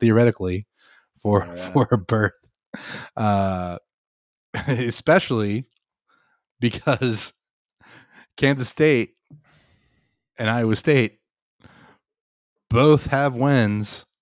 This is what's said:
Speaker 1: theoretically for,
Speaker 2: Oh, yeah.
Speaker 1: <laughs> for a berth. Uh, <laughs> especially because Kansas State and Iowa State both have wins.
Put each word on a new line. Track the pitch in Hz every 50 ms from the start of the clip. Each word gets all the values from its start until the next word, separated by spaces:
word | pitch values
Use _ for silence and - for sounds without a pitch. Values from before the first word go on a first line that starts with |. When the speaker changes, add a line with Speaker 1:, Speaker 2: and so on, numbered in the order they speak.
Speaker 1:
theoretically | 117 117 107 117 120 120 - - 95 90 92 101 107 _ _ _ _ _ _ _ _ _ _ _
for, | - 104 104 98 -
Speaker 2:
Oh, | - -
yeah. | - - -
Speaker 1:
<laughs> |
for | - 143 123 -
a | 127 104
berth. | 90 - 113 107 104 98 - _ _ _ _ _ _ _ - - - - - - - - -
Uh, | 117 110 104 101 98 98 95 95 90 90 87 87 - - _ _ _ _ _ _ _ _ _ _ _ _ _ -
<laughs> | - - 143
especially | 131 120 123 117 - - - 151 165 - - - 127 110 104 101 104 123 131 _ _ _ _ _ _ _ _ _ _ _ _ _ _ _ _ _ _ -
because | 120 113 - 131 - 156 127 - 131 120 110 101 - - - _ _ _ _ _ _ _ _ _ _ - - - _ _ _ - - _ _
Kansas | - 139 135 139 131 123 -
State | - - 151 156 143 117 107 - _ _ _ _ 147 - _ _ _ _ _ _ _ _ _ _ _ _ _ _ _ _ _ _ _ -
and | 113 110
Iowa | 117 120 113 110 110
State | - - 160 147 131 113 104 - _ _ _ _ _ _ _ _ _ - - _ _ _ _ _ _ _ _ _ _ _ _ _ _ _ _ _ _ _ -
both | - 120 139 151 151 139 -
have | - 139 135 143 143 127
wins. | 120 135 143 143 127 110 101 104 107 104 - - - - _ _ _